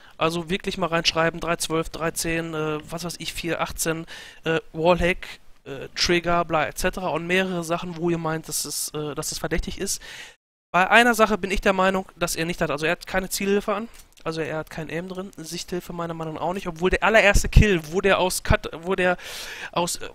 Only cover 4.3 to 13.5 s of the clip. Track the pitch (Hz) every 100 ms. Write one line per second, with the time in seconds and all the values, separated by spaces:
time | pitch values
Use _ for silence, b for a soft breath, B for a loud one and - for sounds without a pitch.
4.3 | B 160 160 - 160 165 175 175 180 -
5.3 | - - - 135 135 135 - - 175 170
6.3 | 175 165 160 123 - 185 196 180 151 170
7.3 | 185 190 175 160 175 180 160 175 165 160
8.3 | 160 160 147 147 - - 151 151 143 -
9.3 | - 165 170 - - 196 - B B B
10.3 | B _ _ _ 175 185 220 240 214 208
11.3 | 208 190 208 208 190 190 190 - - 170
12.3 | - 165 175 156 143 156 175 - 190 185
13.3 | - 196